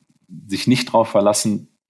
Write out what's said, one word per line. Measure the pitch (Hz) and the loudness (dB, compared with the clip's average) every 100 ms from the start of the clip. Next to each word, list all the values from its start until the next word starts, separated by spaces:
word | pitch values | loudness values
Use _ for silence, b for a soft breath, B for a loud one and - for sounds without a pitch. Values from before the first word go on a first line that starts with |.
| _ _ _ - 104 | _ _ _ -20 -10
sich | 95 - | -4 0
nicht | 127 - | 0 2
drauf | 117 113 | 0 2
verlassen, | 104 101 107 110 104 - _ | 2 2 0 -2 -4 -8 _